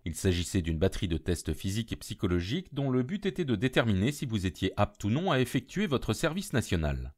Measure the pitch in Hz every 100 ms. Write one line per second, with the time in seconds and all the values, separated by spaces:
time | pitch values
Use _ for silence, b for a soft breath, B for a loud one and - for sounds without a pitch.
0 | 85 78 95 90 87 98 82 80 95 -
1 | 90 80 - 85 - 78 95 107 113 -
2 | - - 95 87 90 175 180 143 139 127
3 | 127 196 196 185 147 104 131 156 117 95
4 | 113 147 127 110 90 - 92 - 104 -
5 | 101 131 190 131 123 135 - 180 208 123
6 | - 107 160 180 - 113 - 90 76 65
7 | 64